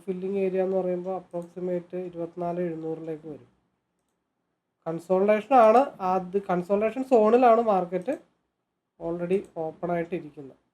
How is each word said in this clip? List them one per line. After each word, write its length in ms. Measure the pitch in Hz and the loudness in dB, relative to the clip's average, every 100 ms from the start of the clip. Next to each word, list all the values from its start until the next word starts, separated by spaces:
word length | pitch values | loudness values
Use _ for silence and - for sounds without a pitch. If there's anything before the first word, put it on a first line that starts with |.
| 185 | -10
ഫില്ലിംഗ് 340 | 185 190 196 190 | -6 -4 -2 -2
ഏരിയ 180 | 185 185 | 0 0
എന്ന് 100 | 190 | 0
പറയുമ്പോൾ 360 | 180 180 180 185 | -2 -4 -6 -8
approximate 720 | 180 175 170 185 180 180 170 180 180 | -8 -12 -10 -8 -6 -6 -6 -10 -10
ഇരുപത്തിനാല് 520 | 170 170 175 175 175 180 | -10 -10 -8 -6 -4 -4
എഴുന്നൂറിലേക്ക് 600 | 160 160 160 160 156 156 | -6 -8 -8 -8 -12 -12
വരും. 160 | 135 120 _ _ _ _ _ _ _ _ _ _ _ _ _ - | -18 -20 _ _ _ _ _ _ _ _ _ _ _ _ _ -10
കൺസോളിഡേഷൻ 680 | 165 - 185 202 214 208 262 220 | -10 -2 0 4 2 4 6 8
ആണ് 140 | 226 285 - 185 | 6 4 -2 -2
ആദ്യ, 280 | 185 180 196 196 | -2 -2 -6 -2
കൺസോളിഡേഷൻ 540 | 180 175 202 220 220 262 | -4 0 0 0 -4 2
സോണിലാണ് 500 | 240 214 240 247 226 233 | 4 6 6 6 6 4
മാർക്കറ്റ് 420 | 190 175 185 180 311 _ _ _ _ _ _ _ _ 170 | 0 0 -6 -6 -8 _ _ _ _ _ _ _ _ -8
already 340 | 170 175 196 185 - 160 | -6 -2 -4 -4 -8 -10
ഓപ്പൺ 260 | 156 170 175 | -8 -6 -4
ആയിട്ടിരിക്കുന്നത്. 640 | 165 170 147 147 135 - _ | -4 -8 -10 -18 -20 -20 _